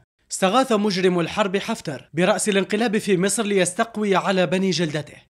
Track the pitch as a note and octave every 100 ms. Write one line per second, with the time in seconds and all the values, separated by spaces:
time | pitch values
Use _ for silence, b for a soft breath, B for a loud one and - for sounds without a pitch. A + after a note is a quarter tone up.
0 | _ _ _ - F#3+ A3 C4 A3 G#3 F#3
1 | F#3 F3+ D#3+ F#3+ G#3 F#3+ - A3+ - C3
2 | - D3 F3+ G3 G#3+ G3 F#3+ G#3 A#3+ G#3
3 | - F#3 G3 G3 G#3 G3+ F3 - A3+ G#3+
4 | G#3+ F#3 D#3+ F#3+ F3 F#3 F#3+ D#3+ E3+ D3+
5 | D3 - _